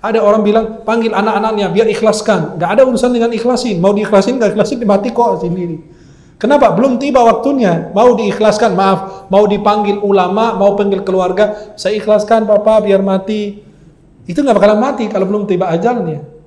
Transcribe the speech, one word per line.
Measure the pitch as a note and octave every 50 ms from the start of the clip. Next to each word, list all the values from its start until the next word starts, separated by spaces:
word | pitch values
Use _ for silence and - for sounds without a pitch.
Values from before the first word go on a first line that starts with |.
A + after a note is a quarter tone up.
Ada | - G#3+ A3 A3+ G#3
orang | G3+ G#3 A3 G#3
bilang, | G#3 G#3 A3+ A3+ A3+ - - -
"Panggil | G#3+ A3 A#3 A3+ A3+ -
anak-anaknya, | F#3+ G3+ A3 A3 G#3 G#3+ A3 A3 G#3 G3+ F#3
biar | E3 G3 A#3 - G#3
ikhlaskan." | - A3+ A3 G3+ - - - G#3 F3+ D#3+ - -
Nggak | E3 E3 E3+ G3+
ada | A3 C4 B3+
urusan | A#3+ A3 B3 B3 B3
dengan | A#3 A3+ A#3
ikhlasin. | A#3 G#3+ A3+ B3 B3 A#3 - A#3+ G#3 F3
Mau | E3+ G3 G#3
diikhlasin, | G3+ G#3+ - G#3+ G3 G3 B3 B3+ C4
nggak | A3+ G3+ -
ikhlasin, | G#3 - - - A#3+ A#3 G3+
mati | G#3 - - B3 A#3
kok | A#3+ A#3+ A3+ F#3+ - F#3
sendiri. | F#3 E3+ F#3 F3+ E3+ D#3+ D3+ - - - - - - - - - - _ _
Kenapa? | - A3+ C#4+ C#4+ C#4 - E3+
Belum | F3 B3 C#4 B3
tiba | A3 C#4 C#4+ B3 C4 A#3+
waktunya. | A3+ A3 A3+ - C#4 C#4+ C4 A#3 F#3 E3+ E3 E3 - -
Mau | G3 A#3 B3 A#3
diikhlaskan, | G#3 A3+ G#3 F#3 - G#3+ G#3+ G3+ - A#3+ A3 F#3
maaf, | F3+ G3 F#3+ G3 F#3+ - - - - - -
mau | F#3 G3 G#3
dipanggil | G3+ G#3 G3+ G#3 G#3 G#3 G#3 G#3 G3+ G3+ G3+
ulama, | G#3 G3+ G3 F#3+ F3+ F3+ G3 G#3+ A3+ A#3 G#3+
mau | F#3+ G3 G3+ G3+
panggil | G3+ G3+ G3+ G3 F#3+ F#3+
keluarga, | F#3+ F#3 F#3+ F#3 F3+ F3+ F#3+ G#3+ G3+ G#3+ - - - -
"Saya | - - F#3 G#3+ G#3+
ikhlaskan, | - G#3+ G#3+ G#3 G#3 G#3 A3+ A3+ A3 G#3
Papa, | G#3+ G3+ G#3 A3 A3 A3
biar | G3 G3 G3 F#3+ G3
mati." | G3 F#3+ F#3+ F#3+ G#3 G#3+ G#3+ G#3 G#3 G3+ - - - - _ - - - _ _ _ _ _ -
Itu | - F3 A3+
nggak | C#4+ C#4 A3+
bakalan | G3 F#3+ G#3 G#3+ G#3+
mati | A#3+ C#4 C#4 - A3+ G#3 G#3
kalau | G3 F#3+ F#3
belum | G#3 G#3 G3+
tiba | - F#3+ F3 F#3 F3+
ajalnya. | E3 E3+ F#3+ A#3 B3 A#3 F#3 E3 D#3 D3 - - - - -